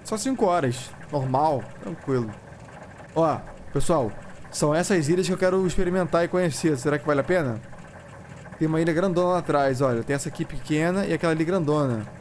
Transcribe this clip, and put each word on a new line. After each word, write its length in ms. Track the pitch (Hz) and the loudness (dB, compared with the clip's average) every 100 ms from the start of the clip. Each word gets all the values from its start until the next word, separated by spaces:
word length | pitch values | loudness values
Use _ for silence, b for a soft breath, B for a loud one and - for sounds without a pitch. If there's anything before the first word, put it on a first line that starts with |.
Só 140 | - 214 | -6 -4
cinco 280 | 262 269 202 | -2 2 2
horas. 460 | 175 139 120 - - - | 4 2 -2 -8 -14 -6
Normal. 520 | 147 131 127 156 139 104 - | -2 0 2 2 2 -4 -12
Tranquilo. 500 | - 165 - 127 110 98 - - - - - - - 151 | -10 -10 -2 0 0 -8 -16 -18 -18 -18 -18 -18 -6 0
Ó, 240 | 160 123 - - - | 2 0 -6 -14 -6
pessoal. 380 | 143 - 165 117 - - - - | 0 2 2 0 -4 -14 -16 -12
São 220 | - 151 | 0 2
essas 360 | 151 175 190 143 | 2 4 2 4
ilhas 180 | 180 175 | 2 2
que 60 | |
eu 40 | 185 | 2
quero 280 | 185 185 185 | 2 4 2
experimentar 560 | 156 180 185 175 170 | 2 2 2 2 2
e 40 | 170 | 2
conhecer. 500 | 185 180 131 160 143 | 2 0 2 2 2
Será 200 | 139 147 | 0 0
que 80 | 135 | 2
vale 160 | 143 | 0
a 20 | |
pena? 360 | 135 180 147 117 - - - - - - - - - - | 4 2 2 -2 -8 -16 -16 -18 -18 -18 -18 -18 -16 -2
Tem 100 | 156 | 0
uma 120 | 160 | 2
ilha 140 | 165 | 2
grandona 400 | 160 190 175 180 | 2 2 2 2
lá 60 | 180 | 2
atrás, 420 | 160 147 139 127 | 2 2 2 2
olha. 220 | 135 117 | 2 2
Tem 120 | 113 139 | 0 -2
essa 140 | 143 | -4
aqui 160 | - 165 | -6 -6
pequena 600 | - - 151 165 185 196 | -6 -2 0 2 0 0
e 80 | |
aquela 200 | 160 170 | 0 0
ali 100 | 160 | 2
grandona. 600 | 160 190 151 151 139 117 104 - | 2 0 2 2 2 0 -4 -12